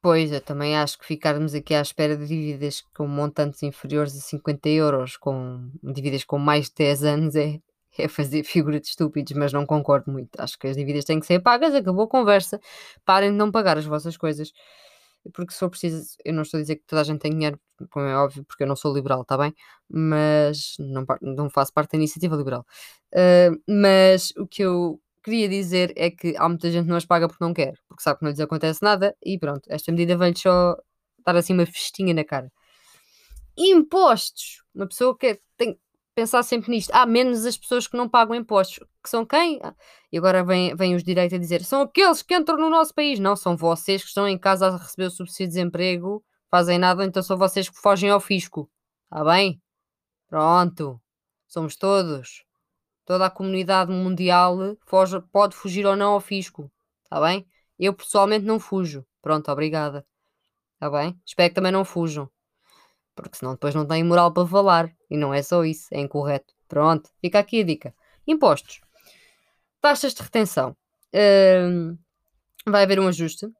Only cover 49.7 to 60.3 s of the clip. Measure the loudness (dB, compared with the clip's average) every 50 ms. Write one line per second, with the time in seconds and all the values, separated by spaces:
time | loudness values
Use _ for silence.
49.7 | _ _ _ _ _ _ _ _ _ _ _ _ -4 0 2 4 4 4 4 2
50.7 | -2 -6 -10 -10 -10 -14 _ _ _ _ _ _ _ _ _ _ -8 -8 -8 -8
51.7 | -8 -4 -2 0 2 2 0 -2 -6 -8 -10 -16 -20 -20 _ _ _ _ _ _
52.7 | _ _ _ _ _ _ _ _ -2 0 0 -2 -2 -4 -6 -4 -4 -4 -2 0
53.7 | 2 0 2 0 -2 -2 -2 -2 -2 -2 0 4 6 6 6 4 2 0 -4 -8
54.7 | -8 -12 _ _ 4 4 4 4 0 -8 -10 _ _ 2 2 2 2 -6 -10 -8
55.7 | -6 -2 0 0 0 2 2 2 0 0 -2 -4 -8 -8 -8 -10 _ -18 -20 -20
56.7 | _ _ _ _ _ _ _ _ -2 0 0 0 0 -2 -6 _ _ _ _ _
57.7 | _ _ -2 -2 -2 -4 -10 -2 2 2 2 4 2 0 0 -2 -2 -4 -4 -4
58.7 | -4 -4 -4 -4 -8 -12 -16 _ _ _ _ -2 -2 -2 -2 -4 -4 -2 -2 -4
59.7 | -2 -4 -4 -6 -8 -10 -16 _ _ _ _ _